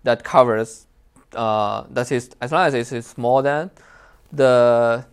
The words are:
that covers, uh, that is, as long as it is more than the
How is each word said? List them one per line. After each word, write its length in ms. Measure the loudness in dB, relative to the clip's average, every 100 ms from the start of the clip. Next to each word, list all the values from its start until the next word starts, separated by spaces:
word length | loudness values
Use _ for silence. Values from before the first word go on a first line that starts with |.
that 200 | -2 -4
covers, 600 | 2 2 4 0 -4 -10 _ _ _ _ _ -6
uh, 480 | -2 0 -2 -4 -8
that 220 | -8 -4
is, 180 | -6 -6 -14
as 120 | -4
long 160 | 0 0
as 80 | -2
it 160 | -6
is 260 | -10 -12 -6
more 240 | 0 0
than 300 | 0 -2 -6 _ _ -20 _ _ _
the 720 | 0 4 6 4 4 2 -2 -6